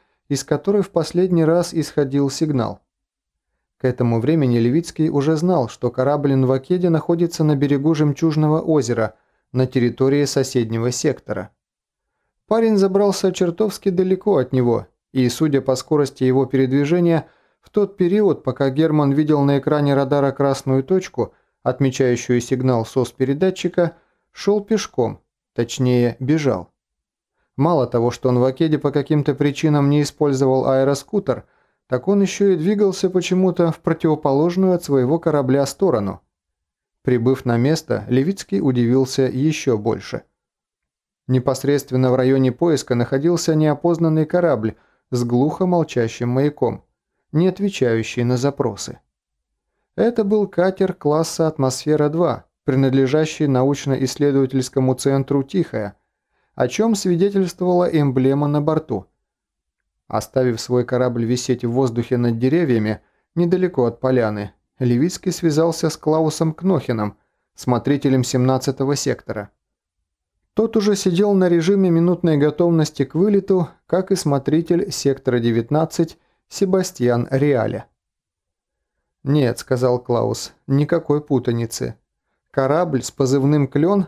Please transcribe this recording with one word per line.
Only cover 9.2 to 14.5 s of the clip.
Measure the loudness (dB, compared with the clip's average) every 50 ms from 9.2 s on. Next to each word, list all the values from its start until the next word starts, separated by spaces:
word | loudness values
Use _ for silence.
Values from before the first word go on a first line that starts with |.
| _ _ _ _ _ _
на | -2 -2 -2
территории | 0 0 0 0 0 0 0 2 2 2 2 0
соседнего | 0 0 -2 -2 0 0 -2 -2 -2 -2 -2 -2 -4
сектора. | -4 -2 -2 -2 -4 -4 -6 -10 -10 -10 -10 -12 _ _ _ _ _ _ _ _ _ _ _ _ _ _ _ _ _ _ _
Парень | -4 0 0 2 2 2
забрался | 2 2 2 2 2 2 2 0 0 -2 -2
чертовски | 0 0 -2 -2 0 0 -2 -2 -4 -4 -4 -2
далеко | 0 0 0 0 0 0 0 0 0
от | 0 0 0